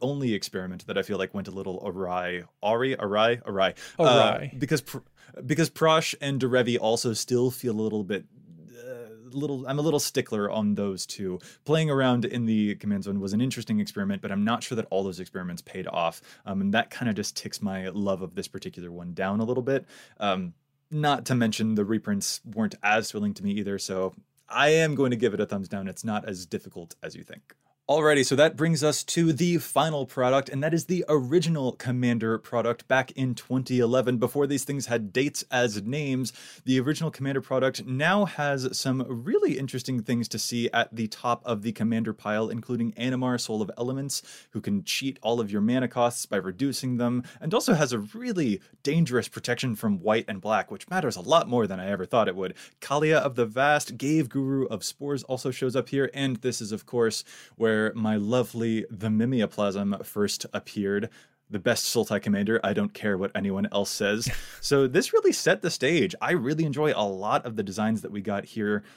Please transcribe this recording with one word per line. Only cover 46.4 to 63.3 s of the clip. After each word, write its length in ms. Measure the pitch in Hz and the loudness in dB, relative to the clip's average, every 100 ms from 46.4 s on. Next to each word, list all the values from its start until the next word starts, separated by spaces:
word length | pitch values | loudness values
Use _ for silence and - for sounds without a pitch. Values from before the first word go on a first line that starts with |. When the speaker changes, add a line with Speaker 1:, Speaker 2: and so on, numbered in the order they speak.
| 92 90 139 - 127 120 | -2 -4 -4 -2 -2 0
Speaker 1:
them, 260 | 120 123 - - | 0 0 -4 -8
and 140 | 165 | -2
also 220 | 220 - | 0 2
has 180 | 165 139 | 4 2
a 60 | 117 | 0
really 640 | 104 226 247 185 131 139 - _ | -4 -8 -4 0 0 0 -4 _
dangerous 460 | 143 160 143 123 107 | -2 2 2 2 -2
protection 480 | - - 120 131 107 | -8 -4 -2 -2 -2
from 240 | 113 98 | -2 0
white 240 | 98 110 113 | 2 2 0
and 140 | 101 | -6
black, 300 | 104 107 - | 0 0 0
which 180 | 98 - | -10 -4
matters 280 | 180 147 95 | -2 -2 -4
a 40 | |
lot 300 | 95 165 - | 4 4 4
more 160 | 120 104 | 2 2
than 120 | 95 | -2
I 100 | 95 | -4
ever 160 | 98 92 | -4 0
thought 220 | 120 98 | 2 2
it 60 | 92 | 0
would. 180 | 92 - - _ | -6 -8 -18 _
Kalia 360 | - 143 156 156 | -2 0 4 4
of 160 | 143 | 2
the 100 | 123 | 0
Vast, 540 | 117 120 143 147 - 120 | -2 2 4 2 0 -6
Gave 320 | 135 160 131 | 0 0 0
Guru 340 | 139 135 135 127 | -2 0 0 -2
of 140 | 104 | -4
Spores 400 | - - 143 139 | -6 -8 -4 -4
also 260 | - 127 135 | -4 -4 -4
shows 260 | 123 131 123 | -2 -2 -2
up 140 | 113 | -2
here, 200 | 139 127 | 0 0
and 240 | 139 135 120 | 0 -2 0
this 240 | 127 - | -2 -4
is, 100 | 107 | -6
of 140 | 107 - | -8 -4
course, 380 | 123 113 - - - - - | 2 2 0 -10 -20 -20 0
where 180 | 113 107 107 110 | 2 4 2 0
my 180 | 110 | 0
lovely 720 | 107 101 127 113 117 117 113 - | 0 2 2 0 -2 0 0 -2
The 200 | 101 107 | -6 0
Mimeoplasm 960 | 107 120 127 101 - 101 95 101 98 | 2 2 2 0 2 0 0 2 2
first 420 | - 107 101 - - | 0 0 0 0 -6
appeared. 580 | 101 - 107 98 101 110 - - _ - | -8 -6 -2 0 2 -2 -10 -20 _ -8
The 80 | 104 | -2
best 360 | 120 110 - | 2 2 2
Sultai 280 | 120 104 101 | 0 2 0
commander. 360 | 110 101 104 113 | 2 2 2 2
I 80 | - | 2
don't 220 | 104 104 | 0 0
care 240 | - 107 92 | -2 -2 0
what 120 | 98 | -2